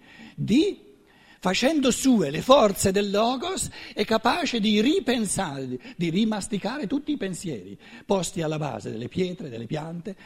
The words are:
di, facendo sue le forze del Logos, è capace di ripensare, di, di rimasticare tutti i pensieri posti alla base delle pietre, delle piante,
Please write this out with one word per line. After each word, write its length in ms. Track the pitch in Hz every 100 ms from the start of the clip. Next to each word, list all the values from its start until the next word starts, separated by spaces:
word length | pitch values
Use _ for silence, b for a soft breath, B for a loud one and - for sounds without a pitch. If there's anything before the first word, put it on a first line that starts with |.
| B B B
di, 600 | B 139 233 392 294 - - _ b b b
facendo 540 | 185 190 254 320 262
sue 380 | - 269 240 151
le 100 | 156
forze 500 | - 277 214 190 202
del 200 | 190 208
Logos, 580 | 196 226 262 339 381 - B B
è 100 | -
capace 540 | 214 220 240 330 311 240
di 220 | 208 208
ripensare, 880 | 226 370 269 240 208 - 185 139 135
di, 120 | 127 247
di 140 | 254 170
rimasticare 800 | 170 226 214 - 202 - 269 277
tutti 240 | 285 294
i 40 | 294
pensieri 600 | 190 180 175 123 180 196 B B
posti 380 | - 196 170 -
alla 160 | 156 151
base 320 | 151 104 117
delle 160 | 110 120
pietre, 420 | - 180 180 165
delle 180 | 113 113
piante, 500 | 151 160 170 185 190